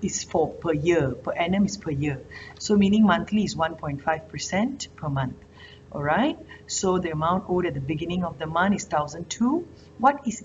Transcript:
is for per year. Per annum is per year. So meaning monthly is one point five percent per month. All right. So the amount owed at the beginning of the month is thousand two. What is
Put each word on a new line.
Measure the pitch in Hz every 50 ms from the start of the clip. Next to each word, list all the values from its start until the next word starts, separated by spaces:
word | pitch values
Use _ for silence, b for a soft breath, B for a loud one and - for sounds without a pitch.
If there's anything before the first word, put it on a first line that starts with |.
| -
is | 185 - - -
for | - - 180 156 -
per | - - - 165 160
year. | 151 143 170 175 165 147 127 123
Per | - - - -
annum | - 135 151 185 202 208
is | 180 - -
per | - 165
year. | 151 135 147 151 139 131 - B B B B B B B
So | - - 214
meaning | 202 196 196 202 220 220
monthly | 202 175 170 170 - 202 214 202
is | 160 -
one | 147 160 160 165
point | - - 156 143 143 -
five | - 160 156 156 -
percent | - 147 - - - 185 214 269 277 - - - -
per | - - 151
month. | 139 135 135 127 - - - B B B B B B B B - -
All | 151 143
right. | 143 156 180 240 311 330 - - B B B B
So | - - - - 190 185 180
the | 180 170 160
amount | 156 156 165 180 190 185 -
owed | 185 180 180
at | 170 143
the | 143
beginning | 131 135 160 147 165 170 175 180 180
of | 170 151 -
the | 160
month | 156 160 165 180 196 214
is | - -
thousand | - 170 156 147 147 143 165 170 -
two. | - - 233 247 285 349 349 - B B B B B
What | - 220 269 285 277 -
is | 240 202 - -